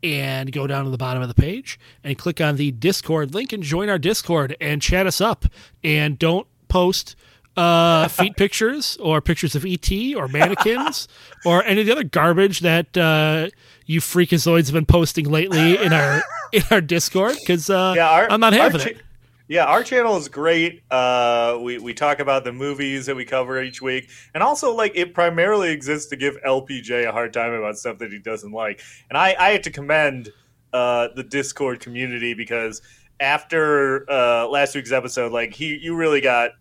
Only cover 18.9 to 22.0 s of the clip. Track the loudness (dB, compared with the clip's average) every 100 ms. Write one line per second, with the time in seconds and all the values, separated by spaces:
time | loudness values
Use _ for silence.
18.9 | -8 -18 -20 _ _ _ 0 4 2 2
19.9 | 0 2 0 -4 -4 0 0 0 -6 _
20.9 | 0 2 2 2 2 0 -2 -6 -8 -10
21.9 | -4